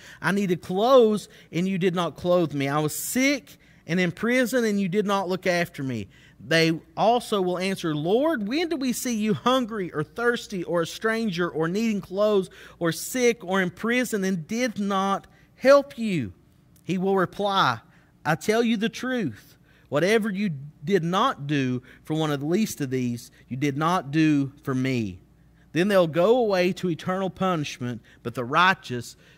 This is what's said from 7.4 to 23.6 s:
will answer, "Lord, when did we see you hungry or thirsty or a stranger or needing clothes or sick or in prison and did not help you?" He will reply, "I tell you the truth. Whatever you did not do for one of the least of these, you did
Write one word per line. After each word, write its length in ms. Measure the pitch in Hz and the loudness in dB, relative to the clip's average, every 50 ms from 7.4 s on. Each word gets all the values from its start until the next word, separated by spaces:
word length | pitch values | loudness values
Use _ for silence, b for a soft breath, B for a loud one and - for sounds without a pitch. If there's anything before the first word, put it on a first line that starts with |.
will 160 | 185 180 180 175 | 0 0 -2 -2
answer, 380 | 185 196 190 - - 165 151 | -2 -4 -4 -4 -4 -4 -4
"Lord, 520 | 151 151 175 208 247 294 330 320 240 202 196 | -2 0 2 2 2 2 2 0 -2 -4 -4
when 220 | 262 320 370 320 | -2 -2 -2 -2
did 100 | 339 262 | -4 -4
we 140 | 269 254 220 | -2 -4 -4
see 220 | - - 254 233 | -4 -4 -4 -4
you 180 | 208 208 214 190 | -2 0 0 -2
hungry 580 | 123 - 240 262 262 247 202 226 208 185 156 | 0 2 2 2 2 0 -2 -6 -6 -8 -6
or 120 | - 147 151 | -4 -6 -6
thirsty 600 | - - 233 240 240 240 233 - - 214 180 156 | -6 -6 -2 -2 -2 -2 -2 -6 -8 -8 -8 -4
or 200 | - 170 175 165 | -2 -2 -2 -2
a 20 | |
stranger 640 | - - - - 220 220 226 226 214 170 170 180 165 | -2 -6 -4 -2 -2 -2 0 -2 -4 -2 -2 -4 -2
or 180 | - 151 160 165 | -2 -2 -2 -2
needing 320 | 185 214 233 226 214 196 | 0 0 0 0 -2 -2
clothes 520 | - - 180 196 208 214 208 196 180 - B B B B B B | -6 -6 -2 0 2 4 4 2 0 -2 B B B B B B
or 140 | 170 165 | -2 -2
sick 520 | 160 - - - - 254 247 240 233 - - | -2 -2 -8 -6 -2 2 2 2 2 2 -4
or 160 | 175 190 190 | -2 0 0
in 120 | 185 180 | 0 0
prison 520 | - - - 226 240 247 254 - 226 202 190 | -4 -4 -2 0 0 0 0 0 -2 -2 0
and 240 | 190 196 170 151 - | 0 -2 -4 -4 -6
did 300 | 220 233 254 247 - 208 | -4 -2 -2 -2 -2 -4
not 480 | 202 196 202 190 196 196 196 180 - - b b b b b | -4 -2 0 0 0 0 -2 -2 -4 -12 b b b b b
help 420 | b - 262 285 285 277 277 - 233 | b 6 8 8 8 6 2 -8 -6
you?" 360 | 226 214 185 156 117 92 - _ _ _ _ _ _ _ _ - _ | -4 -2 -2 -2 -4 -6 -10 _ _ _ _ _ _ _ _ -20 _
He 160 | - 180 185 | -6 -4 -2
will 160 | 180 190 196 | 0 0 2
reply, 640 | 190 175 - - - 202 202 196 190 160 131 117 - - b b b b b b b - | 2 0 0 -2 -4 -2 0 2 2 2 2 2 -2 -8 b b b b b b b -2
"I 120 | 151 165 | -2 -2
tell 260 | - - - 214 233 247 | -2 0 0 0 2 2
you 140 | 220 240 196 | 2 0 0
the 100 | 226 220 | 0 -4
truth. 680 | - - - 254 254 247 190 127 104 - - - - _ b b b b b b | -4 -4 -6 -4 -4 -2 -2 -4 -6 -8 -20 -20 -20 _ b b b b b b
Whatever 400 | 127 147 165 196 226 233 208 220 | -2 0 2 4 2 2 2 0
you 220 | 185 190 214 202 151 131 139 147 - - 143 | -2 -2 -2 -4 -4 -6 -10 -16 -18 -12 -4
did 180 | 160 202 180 160 | 0 0 2 2
not 440 | 170 180 196 247 269 - - 143 143 | 2 0 2 2 0 0 -4 -4 -2
do 340 | 151 143 131 127 127 120 B B B B B | 0 0 2 0 -2 -4 B B B B B
for 100 | - 156 | -4 -2
one 160 | 156 160 151 | -2 0 0
of 100 | 143 139 | -2 -2
the 60 | 143 | -2
least 360 | 151 175 214 220 - - - | -2 -2 -2 -2 -4 -4 -6
of 100 | 147 127 | -6 -4
these, 400 | 131 131 123 120 120 117 - - b b b b | -2 -2 -2 -2 -4 -6 -10 -16 b b b b
you 100 | 120 | -6
did 180 | 131 | -2